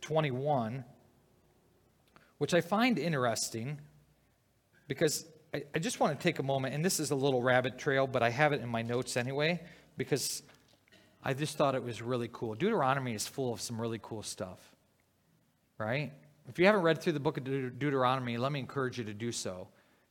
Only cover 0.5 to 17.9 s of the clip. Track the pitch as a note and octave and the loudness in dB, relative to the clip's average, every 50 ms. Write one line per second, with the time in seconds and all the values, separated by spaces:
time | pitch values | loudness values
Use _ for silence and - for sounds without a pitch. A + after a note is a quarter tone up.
0.5 | D3+ C3 A2+ A2 A#2+ C#3 B2+ - - - _ _ _ _ _ _ _ _ _ _ | 2 2 2 0 -4 -6 -8 -12 -18 -20 _ _ _ _ _ _ _ _ _ _
1.5 | _ _ _ _ _ _ _ _ _ _ _ _ _ - - _ _ _ D3 C#3+ | _ _ _ _ _ _ _ _ _ _ _ _ _ -20 -20 _ _ _ -2 2
2.5 | - E3+ E3 - G#3+ G3+ A#3 C4 A#3 - C3+ F3 E3 C3+ B2 A#2+ A2 G#2+ - - | 2 2 2 2 2 2 2 2 2 2 0 0 0 2 2 2 2 0 -2 -4
3.5 | - A2+ A2+ C3+ D3+ D3 - - - - _ _ _ _ _ _ _ _ _ _ | -6 -6 -6 -6 -8 -10 -12 -18 -20 -20 _ _ _ _ _ _ _ _ _ _
4.5 | _ _ _ _ _ _ _ - C#3 - E3+ D#3 - - - - - - - _ | _ _ _ _ _ _ _ -8 0 2 2 2 2 0 -6 -10 -20 -20 -20 _
5.5 | - D3+ C#3+ - - E3 D#3+ B3 - - C#4 G3 D3 B2+ - F3 D#3 - C#3+ C3+ | -10 -10 -10 -4 -4 -2 -2 -2 0 2 2 0 0 2 0 0 0 0 -2 0
6.5 | C#3 C3+ C3 C3+ B2+ D3 D#3+ F#3+ F#3 - D#3 C3 D3 C3+ C3 C#3+ C3+ B2 A#2+ B2+ | 0 0 0 -2 -2 0 0 0 0 0 0 -2 0 0 2 2 2 4 4 6
7.5 | B2+ B2+ B2 C3 A2+ - - D3+ C3+ C3+ C3+ C3 A#2+ B2+ A#2 A#2 A#2 C3 D3+ D3+ | 4 6 4 2 -4 -2 -2 0 2 2 2 2 2 2 2 2 4 4 4 4
8.5 | D3 C3 A2+ A#2+ A#2 A2+ A2+ A2+ A#2+ B2 B2+ - - B2+ A#2+ B2+ C3+ C#3 D3 D#3+ | 4 0 -2 -2 -4 -4 -2 -2 -2 -2 -2 -2 -2 -2 -2 -2 -2 0 0 0
9.5 | F3 E3+ - - - - - - _ - C3+ - D3+ C3 - - - - - - | 0 -2 -4 -12 -20 -20 -20 -20 _ -6 -2 0 0 0 0 -2 -4 -6 -10 -14
10.5 | - - _ _ _ _ _ _ - - - _ _ _ - - C3+ B2+ D3+ D3 | -20 -20 _ _ _ _ _ _ -20 -20 -20 _ _ _ -4 -4 -2 -2 -2 -6
11.5 | - - D#3 C#3 C3 C3 A2+ B2 A#2 G2+ A#2 A#2+ B2+ A#2+ A#2+ A#2 - - - A2+ | 0 2 2 4 4 2 -2 -4 -8 -6 -4 -2 -2 -2 -2 -4 -6 -6 -6 -6
12.5 | G#2+ G#2 D#3+ G#3 A#3 F#3+ C#3+ C3 C3 B2 C3 B2+ A2+ G#2 - - - - C3+ B2 | -2 0 0 2 2 2 4 2 2 2 0 -4 -4 -4 -6 -6 -4 -4 -2 -2
13.5 | A#2 G#2+ - - A#2+ A2 A#2 A#2 A2+ A2 - - A2+ G#2+ G2+ - - - G2+ F#2 | -2 -4 -6 -8 -6 -4 -4 -4 -4 -6 -8 -10 -10 -10 -8 -10 -8 -8 -8 -8
14.5 | F2+ - - - - _ _ _ _ _ _ _ _ _ _ _ _ _ _ _ | -8 -16 -20 -20 -20 _ _ _ _ _ _ _ _ _ _ _ _ _ _ _
15.5 | _ _ _ _ _ _ A2 G#2+ A#2+ C#3+ D3+ - - - - - _ _ _ - | _ _ _ _ _ _ -4 -2 -2 -2 -4 -6 -10 -16 -20 -20 _ _ _ -14
16.5 | A#2 - F3 G3 G#3+ G#3 E3+ E3 D#3+ D3+ - F#3 D#3+ D3 C3+ D#3 D3 D3+ B2+ C3 | 0 6 6 8 8 8 6 4 4 4 2 -2 -2 0 0 -2 -2 -2 -4 -2
17.5 | C3+ C#3 C3 B2 B2 A#2+ C3+ D3 | -2 -2 -2 -4 -4 -2 -2 0